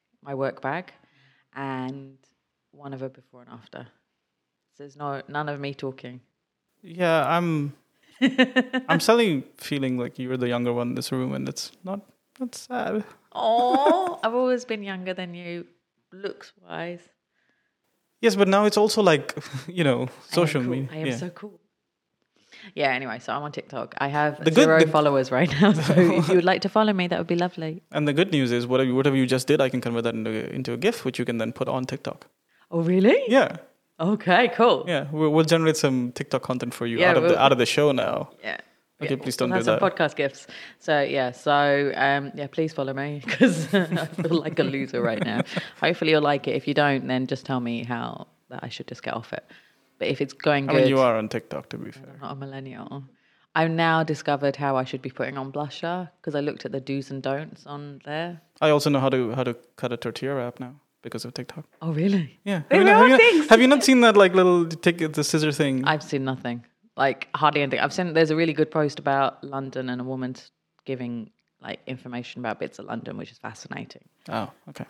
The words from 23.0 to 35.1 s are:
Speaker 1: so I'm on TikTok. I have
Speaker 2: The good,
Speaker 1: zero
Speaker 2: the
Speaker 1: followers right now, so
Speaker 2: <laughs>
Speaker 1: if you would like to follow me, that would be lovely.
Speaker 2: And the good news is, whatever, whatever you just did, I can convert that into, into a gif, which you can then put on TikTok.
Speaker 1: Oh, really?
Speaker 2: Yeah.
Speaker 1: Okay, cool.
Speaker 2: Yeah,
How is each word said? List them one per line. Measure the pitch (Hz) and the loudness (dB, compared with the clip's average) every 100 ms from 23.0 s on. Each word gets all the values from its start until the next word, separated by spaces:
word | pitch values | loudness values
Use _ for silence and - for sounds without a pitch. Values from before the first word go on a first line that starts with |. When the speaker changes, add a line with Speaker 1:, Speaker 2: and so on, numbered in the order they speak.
| 131 117 | -6 -10
Speaker 1:
so | - | -8
I'm | 127 | -8
on | 147 | -8
TikTok. | - - 127 120 - | -12 -12 -10 -10 -6
I | 139 | -4
have | 147 151 143 | 0 0 0
Speaker 2:
The | 160 | 2
good, | 160 | 6
Speaker 1:
zero | 156 160 | 6 8
Speaker 2:
the | 156 | 6
Speaker 1:
followers | 156 151 139 131 | 4 4 2 2
right | 127 175 143 | 2 2 4
now, | 196 | 4
so | 160 143 | 4 4
Speaker 2:
<laughs> | 165 | 4
Speaker 1:
if | 175 175 160 | 6 4 2
you | 180 | 4
would | |
like | 175 185 | 4 0
to | 196 | 0
follow | 214 214 | 0 2
me, | 190 180 | 0 -2
that | 175 | -2
would | 165 | -2
be | |
lovely. | 170 180 170 160 170 _ | -2 -2 -4 -10 -10 _
Speaker 2:
And | 151 147 | -2 0
the | |
good | 143 196 | 2 2
news | 151 127 | 2 0
is, | 120 120 | 0 0
whatever, | 127 131 | 0 2
whatever | 127 139 135 | 2 2 2
you | 127 | 2
just | 131 - | 0 2
did, | 151 | 2
I | 131 | 2
can | 127 | 0
convert | 120 117 | -4 -2
that | 117 | -2
into, | 113 110 110 - | -4 -4 -6 -6
into | 131 120 | -8 -6
a | 117 | -2
gif, | 170 - | -2 -2
which | 131 123 | -6 -6
you | |
can | 123 117 | -4 -4
then | 113 | -4
put | - 131 | -6 -4
on | 131 127 | -4 -6
TikTok. | 143 - - - _ _ _ - | -8 -10 -12 -16 _ _ _ -8
Speaker 1:
Oh, | 170 | -4
really? | 165 185 202 480 494 | 2 4 6 4 4
Speaker 2:
Yeah. | 262 - - - _ _ - | 2 2 -4 -16 _ _ -4
Speaker 1:
Okay, | 170 208 185 180 247 | -2 0 2 4 4
cool. | 233 233 156 - | 4 4 4 0
Speaker 2:
Yeah, | 151 139 | -2 -2